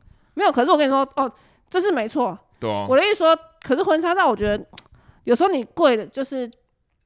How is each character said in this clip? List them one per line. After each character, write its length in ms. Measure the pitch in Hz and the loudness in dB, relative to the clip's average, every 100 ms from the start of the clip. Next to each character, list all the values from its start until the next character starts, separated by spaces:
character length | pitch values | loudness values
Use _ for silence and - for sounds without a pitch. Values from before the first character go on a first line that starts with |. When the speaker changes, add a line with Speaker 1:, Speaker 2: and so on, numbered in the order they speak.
| _ _ _ | _ _ _
Speaker 1:
没 100 | - | -4
有， 80 | 392 | 0
可 140 | - 285 | 0 2
是 60 | |
我 60 | 311 | 2
跟 80 | 277 | 2
你 60 | |
说， 160 | 269 269 - | 0 -2 -4
哦， 160 | 262 - _ _ _ | -6 -8 _ _ _
这 100 | 370 | -2
是 100 | 403 | 0
没 160 | 294 220 | -2 -2
错。 300 | 302 226 202 _ _ | -2 -4 -4 _ _
Speaker 2:
对 100 | - | -4
啊。 160 | 202 202 | -4 2
Speaker 1:
我 80 | 262 | 2
的 60 | |
意 40 | 403 | 2
思 20 | 415 | 2
说， 220 | 320 320 - _ | 2 0 -4 _
可 140 | - 262 | -4 -2
是 80 | |
婚 180 | 381 320 | 0 0
纱 120 | 330 | 0
照 140 | 359 330 | 0 0
我 80 | 202 | 0
觉 100 | 208 | -2
得 200 | 208 - - - - _ _ | -4 -8 -20 -20 -20 _ _
有 100 | - | -2
时 80 | 233 | 2
候 80 | 392 | 2
你 140 | 311 | 0
贵 320 | 226 - 311 226 | -4 0 2 2
的 100 | 170 | -2
就 160 | - | -8
是， 300 | 269 269 240 - _ _ _ _ | -8 -8 -10 -14 _ _ _ _